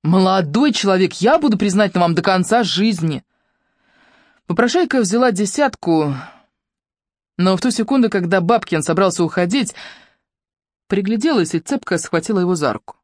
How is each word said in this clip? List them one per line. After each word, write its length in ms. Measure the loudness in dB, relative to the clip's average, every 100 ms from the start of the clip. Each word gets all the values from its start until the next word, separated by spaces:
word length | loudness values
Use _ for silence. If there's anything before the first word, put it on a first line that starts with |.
«Молодой 680 | 2 2 4 2 0 2 0
человек, 420 | 2 0 2 0
я 240 | 0 2 2
буду 200 | 2 0
признательна 440 | 0 2 0 2
вам 120 | 0
до 80 | 2
конца 400 | 0 0 2 0
жизни!» 600 | 0 0 0 0 -4 -6 _ _ _ _ _ _ _ _ _ _ _ _ _
Попрошайка 540 | 0 2 2 0 0
взяла 320 | 0 2 2
десятку, 800 | 0 -4 0 -2 -2 0 0 0 -4 -12 -20 _ _ _ _ _ _ _ _ _ -2
но 200 | 0 2
в 40 |
ту 100 | -2
секунду, 380 | -2 0 2 2
когда 320 | 0 0 0
Бабкин 420 | 2 0 0 -4
собрался 420 | 0 0 0 0
уходить, 500 | -2 0 -2 -2 -4 -8 -20 -20 _ _ _ _ _ _ _ _ _
пригляделась 680 | -4 -2 -2 0 0 0
и 60 | -2
цепко 380 | -4 -6 -4 -6
схватила 420 | -2 -4 -2 -2
его 140 | 0
за 180 | 0 -2
руку. 240 | -4 -10 -20